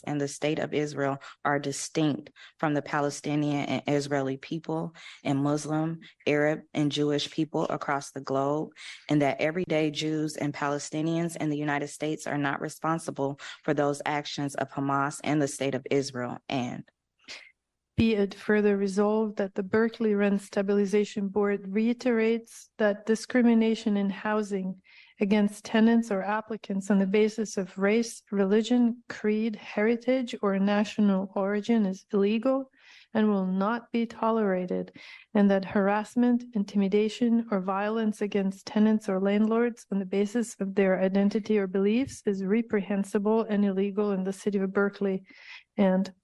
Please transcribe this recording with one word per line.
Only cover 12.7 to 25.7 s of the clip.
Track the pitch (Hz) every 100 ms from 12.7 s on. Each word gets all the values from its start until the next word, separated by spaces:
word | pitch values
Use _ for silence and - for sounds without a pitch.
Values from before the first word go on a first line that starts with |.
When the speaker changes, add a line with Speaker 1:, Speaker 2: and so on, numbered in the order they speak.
| - 156 165 - 139 139 143 - -
Speaker 1:
for | -
those | 147 143 143 -
actions | 147 147 - 143 -
of | 135
Hamas | - 139 139 139 - -
and | 151
the | 139
State | - 135 127
of | -
Israel. | 139 131 123 123 - -
And | 135 123 - - _ _ _ - - - _ _ _ _ -
Speaker 2:
Be | 226 208
it | 202
further | - - 208 208 202
resolved | 202 190 208 214 220 208
that | 196 -
the |
Berkeley | 190 220 226 - 220 202
Rent | 202 196
Stabilization | - 208 196 202 202 208 202 - 202
Board | 202 202 202 196
reiterates | 196 226 240 254 226 220 226 233 - - -
that | 214 202 -
discrimination | 220 - 254 240 226 226 220 220 202
in | 196
housing | 190 214 214 208 196 185 185 _ - - -
against | 202 214 208 -
tenants | -